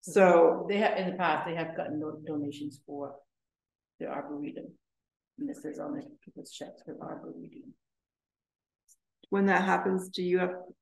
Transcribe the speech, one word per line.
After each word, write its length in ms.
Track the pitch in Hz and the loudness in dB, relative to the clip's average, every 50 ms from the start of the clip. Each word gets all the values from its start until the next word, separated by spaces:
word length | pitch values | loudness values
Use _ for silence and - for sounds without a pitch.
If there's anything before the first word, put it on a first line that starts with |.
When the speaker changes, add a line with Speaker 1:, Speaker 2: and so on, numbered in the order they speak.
Speaker 1:
So 640 | - - - 208 190 180 175 165 165 156 151 - - 170 | -14 2 6 8 8 10 10 10 8 8 6 4 -2 -2
Speaker 2:
They 80 | 202 202 | 0 2
have, 200 | 220 202 - - | 2 2 2 0
in 140 | 190 180 | -2 -4
the 60 | - 185 | -2 0
past, 300 | 180 165 156 151 - 175 | 0 2 2 0 -2 -4
they 80 | 165 | -4
have 200 | 165 165 160 - - | -4 -4 -4 -4 -6
gotten 220 | 156 - 151 151 | -6 -6 -4 -6
no 180 | 151 151 151 156 156 | -6 -6 -8 -10 -10
donations 560 | 165 156 147 147 143 143 147 147 139 127 - _ | -8 -6 -6 -6 -6 -8 -8 -10 -12 -12 -14 _
for 300 | - 147 143 143 139 - - _ _ _ _ _ _ _ _ _ _ _ _ _ _ _ _ | -14 -10 -10 -10 -10 -12 -16 _ _ _ _ _ _ _ _ _ _ _ _ _ _ _ _
the 80 | - - | -10 -8
Arboretum. 580 | 143 143 143 - 147 147 147 - - - - - - _ _ _ _ _ _ _ _ _ _ _ _ - | -6 -8 -8 -8 -8 -8 -8 -10 -10 -12 -14 -14 -18 _ _ _ _ _ _ _ _ _ _ _ _ -10
And 100 | 294 269 | -8 -8
this 140 | - - - | -8 -8 -10
is 140 | - - - | -10 -10 -8
on 160 | 156 - - | -8 -8 -8
the 80 | - - - - _ _ | -10 -10 -14 -20 _ _
people's 280 | - - - - - | -20 -18 -18 -16 -16
checks 300 | - - - - - - - | -14 -14 -14 -14 -16 -18 -16
for 80 | - 156 | -16 -14
the 80 | - | -14
Arboretum. 720 | - 160 160 - - 165 165 170 165 160 - - - - - _ _ _ _ _ _ _ _ _ _ _ _ _ _ _ _ _ _ _ _ _ _ _ - _ _ _ _ _ - _ | -12 -12 -12 -12 -12 -14 -14 -14 -16 -18 -18 -20 -20 -20 -20 _ _ _ _ _ _ _ _ _ _ _ _ _ _ _ _ _ _ _ _ _ _ _ -20 _ _ _ _ _ -8 _
Speaker 1:
When 160 | - 196 196 196 | 2 4 4 6
that 160 | 190 180 190 | 4 4 4
happens, 460 | 190 180 180 - 196 190 185 185 - | 4 2 2 2 0 0 0 -2 -6
do 120 | - - | -6 -4
you 180 | 180 180 180 185 | 0 2 2 2
have 120 | 180 185 - - - - - _ | 2 0 -2 -6 -12 -16 -20 _